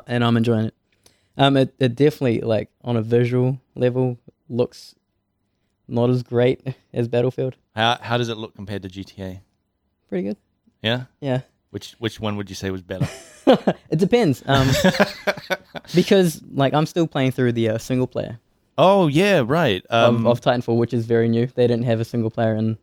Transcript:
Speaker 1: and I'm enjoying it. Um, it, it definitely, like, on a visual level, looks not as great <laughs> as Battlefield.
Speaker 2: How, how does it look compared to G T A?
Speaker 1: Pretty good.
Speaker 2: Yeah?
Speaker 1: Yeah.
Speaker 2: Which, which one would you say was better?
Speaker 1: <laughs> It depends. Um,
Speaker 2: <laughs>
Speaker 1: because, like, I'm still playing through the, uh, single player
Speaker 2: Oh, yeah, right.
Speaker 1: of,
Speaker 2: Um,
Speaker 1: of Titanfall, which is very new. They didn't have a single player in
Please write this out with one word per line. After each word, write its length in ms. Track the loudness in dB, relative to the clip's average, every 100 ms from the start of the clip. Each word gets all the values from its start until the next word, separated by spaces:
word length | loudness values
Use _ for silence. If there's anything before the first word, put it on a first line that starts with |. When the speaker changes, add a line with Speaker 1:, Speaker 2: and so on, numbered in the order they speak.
| -2
Speaker 1:
and 180 | 0
I'm 140 | 2 2
enjoying 280 | 2 0 -2
it. 80 | -8 _ _ _ _ _ 0
Um, 200 | 2 4
it, 160 | 0 0
it 160 | -2 2
definitely, 460 | 2 2 -2 -2
like, 280 | 0 -2 -4 _
on 120 | -4 -4
a 40 |
visual 580 | 0 2 2 2 0 -2 _
level, 460 | -4 -2 0 -2 -4 -14 -20 -8
looks 460 | -4 -4 -4 -20 _ _ _ _ _ _ _ _ _ -6
not 240 | -2 0
as 100 | 0
great 400 | 0 0 2 0 -6 -12
<laughs> 120 | _
as 140 | -6 -2
Battlefield. 480 | 0 -2 -2 -6 -8 _ -2
Speaker 2:
How, 220 | 0 0
how 180 | -2 -4
does 100 | -2
it 80 | -6
look 160 | -12 -14
compared 280 | -10 -10
to 60 | -10
G 140 | -14
T 200 | -16 -12
A? 180 | -12 -14 _ _ _ _ _ _ -10
Speaker 1:
Pretty 200 | -8 -6
good. 100 | -8 _ _ _ _
Speaker 2:
Yeah? 220 | -4 -4 -6 -10
Speaker 1:
Yeah. 220 | -4 -4 -6 _ _
Speaker 2:
Which, 200 | -16 -16 -8
which 220 | -8 -6
one 160 | -6 -6
would 120 | -8
you 60 | -8
say 140 | -8
was 100 | -8
better? 260 | -8 -6 -6 -8 -20 -4 2
Speaker 1:
<laughs> 300 | 2 2 -4 -2
It 80 | -2
depends. 420 | 2 2 2 0 0
Um, 240 | 2 2 4 4 4 0 -2 -6 -6
Speaker 2:
<laughs> 600 | -6 -8 _ -18 -4 0
Speaker 1:
because, 460 | 4 4 2 -2 -8
like, 200 | -2 0
I'm 120 | 2 0
still 220 | -2 -2
playing 240 | 0 -2
through 200 | 0 0
the, 160 | 2 0
uh, 80 | -2
single 280 | -4 -2 -2
player 320 | -4 -8 -10 _ _ _ 2
Speaker 2:
Oh, 300 | 4 4 4
yeah, 360 | 2 2 2 2
right. 380 | 0 0 0 0
Speaker 1:
of, 280 | 2 4 2
Speaker 2:
Um, 120 | 0
Speaker 1:
of 120 | 0
Titanfall, 380 | 0 -2 0 0
which 160 | 0
is 120 | -2 0
very 220 | 0 2
new. 200 | 0 -2
They 200 | 0 0
didn't 160 | 2 0
have 140 | -2
a 60 | -2
single 240 | -2 -4
player 260 | -2 -2 0
in 220 | -2 -4